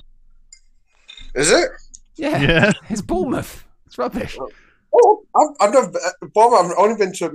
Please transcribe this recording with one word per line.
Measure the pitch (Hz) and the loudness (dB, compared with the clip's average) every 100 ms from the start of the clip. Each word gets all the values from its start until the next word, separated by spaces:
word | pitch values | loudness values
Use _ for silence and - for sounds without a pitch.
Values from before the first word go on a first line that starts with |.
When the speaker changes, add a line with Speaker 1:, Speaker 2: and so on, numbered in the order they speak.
| - _ _ _ _ - _ _ _ _ _ - - | -18 _ _ _ _ -20 _ _ _ _ _ -20 -10
Speaker 1:
Is | - 156 | -2 2
it? | 294 - - - - _ | 2 0 -8 -20 -20 _
Speaker 2:
Yeah. | - 277 202 | -10 -4 -2
Speaker 3:
Yeah. | 139 165 208 - - | 0 2 0 -2 -6
Speaker 2:
It's | 214 | -10
Bournemouth. | - - 269 - - - - _ _ | -6 -4 -4 -6 -10 -16 -20 _ _
It's | - | -8
rubbish. | 247 - - - 131 - _ _ - | -6 -6 -10 -12 -14 -16 _ _ 0
Speaker 1:
Oh, | 466 440 427 _ | 4 6 4 _
I've, | 220 294 - 208 | 0 0 2 2
I've | |
never | 254 196 | 2 0
been, | 170 175 - 151 | -4 -8 -10 -4
Bournemouth, | 214 240 220 175 | 2 4 4 2
I've | 170 | 0
only | 208 214 | 0 0
been | 190 | -4
to, | 185 165 | -4 -8